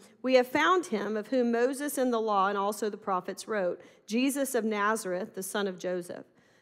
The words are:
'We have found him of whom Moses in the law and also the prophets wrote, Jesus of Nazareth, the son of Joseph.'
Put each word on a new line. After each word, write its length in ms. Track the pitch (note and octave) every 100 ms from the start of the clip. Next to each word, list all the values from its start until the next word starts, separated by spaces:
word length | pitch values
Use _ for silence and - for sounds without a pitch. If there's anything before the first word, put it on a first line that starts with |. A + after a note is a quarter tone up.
| - _
'We 120 | B3+
have 120 | B3+ B3
found 400 | D4 D#4+ F#4 -
him 320 | G#3+ G3+ G#3+
of 80 | G#3
whom 260 | C4 A#3+
Moses 460 | A#3 B3 C4+ D4 C#4+
in 120 | B3+
the 100 | A#3
law 280 | A3 G3+ F#3+
and 80 | G3+
also 320 | G3 G#3+ G#3+
the 80 | G3+
prophets 500 | - F#3 F3+ F#3 -
wrote, 320 | G#3+ F3+ - - - -
Jesus 480 | A3 C4+ C4+ C4
of 100 | B3
Nazareth, 680 | A3 G#3 G#3 A3 F#3 F3+ G#3+
the 80 | -
son 240 | F#3+ G#3 G3+
of 120 | F3+
Joseph.' 460 | F3+ F3+ F3 - - _ _ _